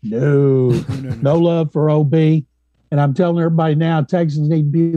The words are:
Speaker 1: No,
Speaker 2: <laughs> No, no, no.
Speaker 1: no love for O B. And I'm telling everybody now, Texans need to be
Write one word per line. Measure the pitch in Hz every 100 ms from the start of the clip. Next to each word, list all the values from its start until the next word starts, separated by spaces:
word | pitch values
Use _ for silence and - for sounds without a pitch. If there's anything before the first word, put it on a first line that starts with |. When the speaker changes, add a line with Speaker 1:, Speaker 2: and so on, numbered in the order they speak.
Speaker 1:
No, | 110 113 143 143 139 131 127
Speaker 2:
<laughs> |
No, | 120 - 135
no, | 131
no. | 117
Speaker 1:
no | 139 165
love | 170 170 156
for | 156 151
O | 151
B. | 147 160 156 160 - _ _ _ -
And | 147
I'm | 143
telling | 135 175 170
everybody | 165 165 160 151
now, | 165 160
Texans | 147 180 165 151 151
need | 160
to | 147
be | 160 165